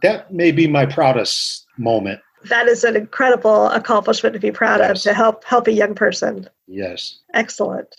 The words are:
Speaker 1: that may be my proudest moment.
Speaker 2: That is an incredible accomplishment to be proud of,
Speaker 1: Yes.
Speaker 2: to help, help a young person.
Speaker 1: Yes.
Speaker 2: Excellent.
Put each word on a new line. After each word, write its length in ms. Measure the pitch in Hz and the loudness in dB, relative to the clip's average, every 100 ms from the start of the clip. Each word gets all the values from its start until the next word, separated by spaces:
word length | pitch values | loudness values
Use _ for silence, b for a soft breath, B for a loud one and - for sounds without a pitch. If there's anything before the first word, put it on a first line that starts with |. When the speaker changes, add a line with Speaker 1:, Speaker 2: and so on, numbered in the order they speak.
Speaker 1:
that 300 | 185 214 - | 0 0 -6
may 180 | 180 170 | 0 2
be 160 | 151 160 | 4 2
my 180 | 147 135 | 2 0
proudest 800 | 165 139 117 101 - - - _ - | 2 2 2 -2 -4 -6 -8 _ -6
moment. 440 | 113 110 98 - _ _ - | -2 0 -2 -8 _ _ -4
Speaker 2:
That 180 | 233 240 | 0 2
is 160 | 233 | 2
an 140 | 233 214 | 0 -2
incredible 680 | 214 - 262 240 220 214 208 | -10 -2 2 2 4 2 2
accomplishment 680 | 226 - 214 202 226 220 | 0 0 0 0 0 -2
to 60 | 220 | -2
be 120 | 208 | -4
proud 300 | 202 220 208 | -2 0 2
of, 80 | 196 | 2
Speaker 1:
Yes. 140 | 190 | 2
Speaker 2:
to 100 | 202 | 0
help, 320 | 208 220 220 - | 2 2 0 0
help 220 | 240 226 | 0 2
a 40 | |
young 240 | 214 208 202 | 2 0 0
person. 540 | 202 196 - 214 - _ _ | -2 0 -4 -6 -14 _ _
Speaker 1:
Yes. 520 | 95 92 87 - - _ | -10 -10 -10 -14 -16 _
Speaker 2:
Excellent. 540 | - 226 - 196 - - | -4 -4 -4 -6 -6 -10